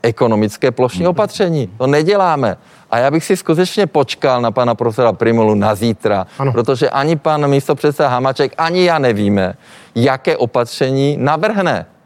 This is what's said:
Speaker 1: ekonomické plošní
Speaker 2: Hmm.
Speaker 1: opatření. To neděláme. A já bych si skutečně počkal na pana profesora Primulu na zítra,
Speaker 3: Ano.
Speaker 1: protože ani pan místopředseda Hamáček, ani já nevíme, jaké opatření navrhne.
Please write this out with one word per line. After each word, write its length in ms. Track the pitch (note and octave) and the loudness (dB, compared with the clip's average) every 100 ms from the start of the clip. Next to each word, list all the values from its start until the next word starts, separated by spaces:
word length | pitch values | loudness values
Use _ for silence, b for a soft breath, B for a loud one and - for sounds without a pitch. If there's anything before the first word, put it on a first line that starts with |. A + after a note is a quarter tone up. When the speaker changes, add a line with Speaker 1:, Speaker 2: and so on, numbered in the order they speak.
Speaker 1:
ekonomické 680 | A2+ A2 B2 A2 G#2+ - C3+ | -2 0 0 2 0 0 -2
plošní 300 | A#2 B2 F3+ | 0 -2 0
Speaker 2:
Hmm. 80 | F3 | -2
Speaker 1:
opatření. 600 | F3 G#3 - F#3 D#3+ G2 G#2+ | 0 -2 -2 -2 -2 -4 -4
To 80 | C3 | 0
neděláme. 680 | D3 D#3+ G3+ F#3 D3+ A#2 - b b b | 2 2 2 2 2 -2 -4 b b b
A 80 | A#2 | 0
já 120 | C3+ | 0
bych 140 | D#3+ | 0
si 120 | - F#3 | -2 -2
skutečně 500 | - D#3+ F#3 - F#3+ | 0 0 0 0 0
počkal 540 | D3+ - - C#3+ B2+ | 0 -2 -2 0 0
na 80 | A#2 | 0
pana 240 | A2 A#2+ | 0 0
profesora 380 | A#2 A#2 G#2+ A#2+ | 0 -2 0 0
Primulu 420 | F#2+ A#2 A#2 A2 | 2 0 2 2
na 200 | G#2+ G#2 | 2 2
zítra, 520 | G2+ A#2 G#2+ A2 G2+ F#2 - | 0 -2 -2 -2 -2 -4 -6
Speaker 3:
Ano. 140 | C3+ | -2
Speaker 1:
protože 380 | A#2 A#2+ B2+ D3 | 0 0 0 0
ani 260 | C#3 D3 E3 | 0 0 0
pan 300 | D#3+ D3+ C#3+ | 0 0 2
místopředseda 580 | C#3 - D3 D3+ C#3 C#3+ | 0 0 -2 -2 0 0
Hamáček, 440 | B2 C3 - C3+ - | 0 -2 -2 -4 -2
ani 260 | E3 F3+ | -2 2
já 140 | F3 E3 | 2 2
nevíme, 560 | C3 G#2 G#2 G2+ F#2+ - B B B | 2 2 0 0 -2 -6 B B B
jaké 420 | A#2 C3+ C3 - D#3+ | 0 0 0 -2 -2
opatření 800 | A#2+ B2+ A#2+ - C3 C3+ C#3 C#3 | -2 -2 -4 -2 -2 0 0 0
navrhne. 680 | C3 D#3 G#3 G#3+ F3+ G#2+ D#2+ _ | -2 0 0 0 -2 -2 -6 _